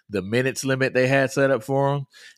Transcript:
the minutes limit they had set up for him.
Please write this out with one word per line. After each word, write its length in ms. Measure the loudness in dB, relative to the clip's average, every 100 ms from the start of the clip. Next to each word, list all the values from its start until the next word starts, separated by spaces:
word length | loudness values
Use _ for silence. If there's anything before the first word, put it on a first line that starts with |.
| -8
the 140 | -6
minutes 420 | -2 -2 -2 -2
limit 300 | -2 0 0
they 140 | 2 2
had 240 | 2 2
set 200 | 2 2
up 120 | 0
for 320 | 0 0 0 -2
him. 100 | -6 -16 -20